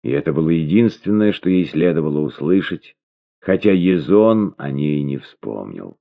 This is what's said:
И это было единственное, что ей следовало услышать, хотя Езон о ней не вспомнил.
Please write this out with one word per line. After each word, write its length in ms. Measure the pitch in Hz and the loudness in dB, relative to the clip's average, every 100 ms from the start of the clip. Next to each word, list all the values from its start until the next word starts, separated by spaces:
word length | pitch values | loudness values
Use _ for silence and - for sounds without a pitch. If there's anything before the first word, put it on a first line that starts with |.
И 60 | 58 | -4
это 240 | 71 80 | -4 -2
было 160 | 76 80 | -2 0
единственное, 800 | 82 76 98 117 - 98 107 107 | 0 2 2 2 -2 -2 0 0
что 180 | - 95 | 0 0
ей 160 | 92 85 | 0 0
следовало 540 | 78 90 82 78 73 | 0 0 0 -2 -2
услышать, 760 | 76 - 73 98 - 85 - _ _ _ _ _ | -4 -4 0 0 0 -10 -12 _ _ _ _ _
хотя 320 | - 95 104 | -4 0 2
Езон 840 | 95 90 90 71 101 110 110 101 - | 4 2 0 4 4 4 2 -2 -6
о 140 | 69 | -8
ней 320 | 69 73 73 | -4 -2 -2
не 140 | 71 67 | -4 -6
вспомнил. 800 | - _ 55 52 50 50 50 50 | -10 _ -12 -10 -12 -14 -16 -20